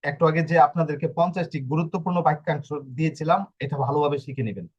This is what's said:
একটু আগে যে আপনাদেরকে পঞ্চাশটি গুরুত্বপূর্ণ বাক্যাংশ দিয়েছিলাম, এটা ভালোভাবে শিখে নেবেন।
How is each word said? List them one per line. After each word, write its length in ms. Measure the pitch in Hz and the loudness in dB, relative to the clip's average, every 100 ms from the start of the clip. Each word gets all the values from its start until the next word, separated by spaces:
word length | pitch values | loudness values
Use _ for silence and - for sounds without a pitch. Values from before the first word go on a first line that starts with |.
একটু 200 | 147 135 160 | -4 2 2
আগে 140 | 160 | 4
যে 160 | 160 170 | 2 6
আপনাদেরকে 480 | 147 170 156 143 156 | 6 4 -2 0 -4
পঞ্চাশটি 500 | - 175 180 165 143 | 0 0 0 -4 -6
গুরুত্বপূর্ণ 600 | 131 156 160 190 165 180 | -2 -2 0 -2 -2 0
বাক্যাংশ 520 | 165 151 - 147 - | 2 0 -2 -4 -4
দিয়েছিলাম, 720 | 147 135 123 156 156 160 196 196 _ | -10 -8 -2 -2 -2 0 0 0 _
এটা 180 | 139 139 | -6 -2
ভালোভাবে 400 | 131 147 147 143 | 0 2 0 -2
শিখে 260 | - 135 | -6 -6
নেবেন। 240 | 113 95 85 | -6 -6 -12